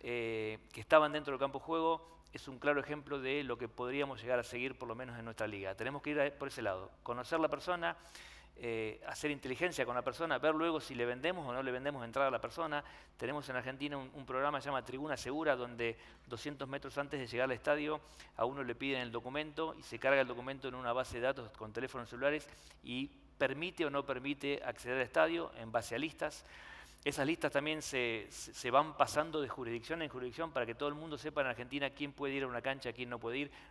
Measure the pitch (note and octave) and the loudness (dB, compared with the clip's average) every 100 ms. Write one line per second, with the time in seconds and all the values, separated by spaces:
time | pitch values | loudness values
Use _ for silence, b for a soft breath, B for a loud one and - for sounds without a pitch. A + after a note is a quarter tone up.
0 | A#2+ A#2+ A2+ A2 A2 A2 - - G#2+ D#3 | -4 0 0 0 -2 -4 -10 -12 8 10
1 | D3+ D3+ C#3+ C3 C#3 C3+ - E3 D#3+ D#3+ | 10 4 0 0 0 0 0 2 4 2
2 | - - - - - B2+ C#3+ C#3+ C#3+ D3 | -4 -20 -14 -12 -10 0 4 4 2 -4
3 | C#3 C#3+ C3 D3 C3 A#2 A#2 - B2 C#3 | -4 -2 0 0 0 -2 -4 -2 0 2
4 | C#3 A#2 A2+ B2 A#2 B2 B2+ C3 B2+ A2+ | 0 -2 2 2 2 -2 -4 -4 -6 -6
5 | B2+ A#2 A2+ G#2+ G#2+ G2+ F#2+ F#2+ A#2 C#3 | -6 -8 -6 -2 -2 0 -4 -2 -2 -2
6 | D3 D3 C#3+ C#3+ C3+ C3 G#2 F#2 G2 - | 0 4 2 0 -6 -2 0 0 -6 -8
7 | - A#2+ B2 E3 D#3 C#3+ F3+ F3 E3+ E3 | -4 -4 2 4 4 4 0 0 0 -2
8 | B B B B B - A#2 A2+ A2 A2+ | B B B B B -6 -2 0 -2 -4
9 | - C#3 D3+ C#3+ C3+ B2 F3 D3+ B2 B2 | -8 -2 -2 0 -2 0 2 2 2 2
10 | B2 A#2+ E3 B2+ D3+ D#3 E3 D#3+ - A#2 | 0 0 0 4 4 4 4 2 -2 0
11 | A#2+ B2 D#3 F#3 C#3 B2 C3 B2+ C#3 C#3 | 0 2 0 0 -2 -2 0 0 0 -2
12 | A#2 C3 C3+ A#2+ A#2+ E3 D#3+ D3 B B | -2 2 4 4 0 -2 -2 -2 B B
13 | B - A#2+ D3 C3+ B2+ B2 C3+ C#3+ C#3+ | B -4 -2 -2 -2 -2 -2 -4 -4 -4
14 | C3 D3 B2+ C3 C#3+ C#3+ C#3 C3+ - C3+ | -6 -10 -2 2 2 2 0 -2 -2 -4
15 | D3+ C3 B2+ D3 D#3 B2+ B2 A#2 A#2 A2+ | -2 -2 0 2 2 2 0 0 0 -2
16 | B B - A2+ D3 C#3+ C3+ C#3 C#3 C#3+ | B B -10 -8 -6 -6 -4 -4 -2 -2
17 | C#3+ C#3+ A#2+ A#2+ C3 A#2+ - D3 D3+ D3+ | -2 -2 -2 2 2 2 4 4 2 -2
18 | B B B - A#2 C#3 B2 A#2 C3+ C3+ | B B B 0 0 0 -4 -2 0 0
19 | A#2+ A#2 B2 C#3+ D#3 D3 D#3+ - - A#2 | 0 -4 -4 -4 -2 -2 -2 -4 -8 2
20 | C3 C#3 B2+ A#2+ B2+ C3+ C3 B2+ B2 B2 | 4 4 2 -2 -6 -6 -6 -4 -2 0
21 | B2+ B2 B2+ C3+ A2+ - A2 A2+ B2+ C3 | -2 0 0 0 -8 -10 -8 -4 -4 -6
22 | A2+ A#2+ C#3 D3+ - B B - - B2+ | -8 0 2 2 -4 B B -16 -6 -4
23 | C#3+ - - - C3 C3+ F3 E3+ D3+ C#3+ | -4 -8 -20 2 2 2 -4 0 0 2
24 | C#3 B2+ C3+ C#3 C#3+ C#3 - - B2 C3 | 0 -2 -2 -2 0 0 -2 -4 -2 0
25 | A#2+ E3 D#3+ E3 E3 A#2+ A2+ A2+ A2 A#2+ | 4 6 6 4 -4 -8 -2 0 0 -2
26 | D#3 - D#3 - B B B B B B | -2 -2 -4 -4 B B B B B B
27 | C#3+ C#3+ C#3 E3+ D3 C#3+ D3+ D#3 - C3+ | 0 2 2 2 2 2 2 0 0 2
28 | A#2+ A2+ - - - - B2 C3 D#3 - | 2 0 -4 -10 -10 -4 6 6 6 4
29 | C#3 D3 E3 D#3 C3 - A#2 A#2 A#2 E3 | 4 4 2 0 -2 -4 -4 -4 -2 -4
30 | D3+ B2 B2 C3 E3 C3+ A#2 A#2 D3 D3 | -4 -4 -6 -4 -2 0 0 0 -2 -2
31 | D#3+ D3 D3 D3 C3+ A#2 B2 C#3+ C#3 C#3 | -6 -6 -2 2 2 0 -4 -2 -2 -2
32 | C#3+ C3+ C#3+ C#3 C3+ A#2+ C3 C3+ B2 A#2 | -6 -2 -2 0 0 0 0 0 -4 -4
33 | B2 A#2+ A2+ B2+ C#3+ B B | -6 -4 -2 -2 -4 B B